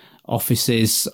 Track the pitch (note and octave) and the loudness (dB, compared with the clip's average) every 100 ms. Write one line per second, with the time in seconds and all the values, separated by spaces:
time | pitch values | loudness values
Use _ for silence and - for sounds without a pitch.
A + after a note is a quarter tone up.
0 | - - - A#2 - A#2 - A2+ A2 - | -20 -18 -6 -4 0 -2 0 2 2 0
1 | - | -4